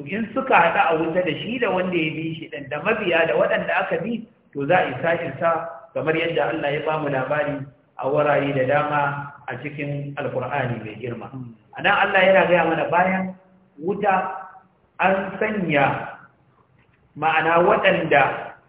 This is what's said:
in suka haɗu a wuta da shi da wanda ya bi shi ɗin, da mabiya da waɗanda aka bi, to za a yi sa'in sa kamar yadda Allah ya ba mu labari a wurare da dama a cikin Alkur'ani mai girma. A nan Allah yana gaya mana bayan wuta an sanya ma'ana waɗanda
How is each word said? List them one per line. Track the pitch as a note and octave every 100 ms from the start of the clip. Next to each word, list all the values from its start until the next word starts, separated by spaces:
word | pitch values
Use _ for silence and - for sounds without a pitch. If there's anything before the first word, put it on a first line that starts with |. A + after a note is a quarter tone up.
| C#3+
in | G#3 A3
suka | C4 C4
haɗu | G3+ E3+ G#3
a | E3 D#3+
wuta | E3 F3+
da | D#3+
shi | C#3+ G3+ B3
da | A3
wanda | F#3 F#3 F3
ya | D#3
bi | D3 E3 D#3+
shi | D3+
ɗin, | D3 C3+
da | D3
mabiya | F3+ A3 F#3 D#3+ D#3+
da | D#3+
waɗanda | G#3+ G#3+ E3+
aka | E3+ G3 F3
bi, | A3 A#3 - _ _
to | C#3+ C#3
za | F3+
a | F#3
yi | C3
sa'in | E3 E3+ D#3 -
sa | E3 D#3+ - - -
kamar | C3 D3+ D#3+
yadda | E3+ D#3 C#3+
Allah | D#3+ C#3+
ya | D3 D#3
ba | D#3
mu | D3
labari | C3 C3 D3 C#3+ C#3 C#3 _ _ -
a | C3+
wurare | D3 D3 C#3 C#3
da | C3 B2+
dama | D3 D3 D3 C#3+ C#3 - - -
a | B2
cikin | C#3+ C#3+ C#3+ C#3+ C#3+ C#3+
Alkur'ani | C3 C3 B2 C#3+ B2 A2+
mai | G#2+ G#2
girma. | A#2+ A2+ - C3+ B2 - _
A | B2+
nan | E3+
Allah | G3+ G3 G3
yana | F#3 F#3+ E3+
gaya | F3 E3
mana | D#3 C#3
bayan | E3+ F#3 F#3 F#3 - _ _ _ -
wuta | E3 G3+ G3+ F#3+ D#3 - - - _ _ _ -
an | F#3 F#3+ G3 -
sanya | A3 G#3 E3+ C#3+ C3+ - - - - _ _ _ _ _ _ _ _ C#3+
ma'ana | D#3 D#3 D#3+ E3+ F3+
waɗanda | A3 G3 E3+ E3 C#3+ C3+ - - -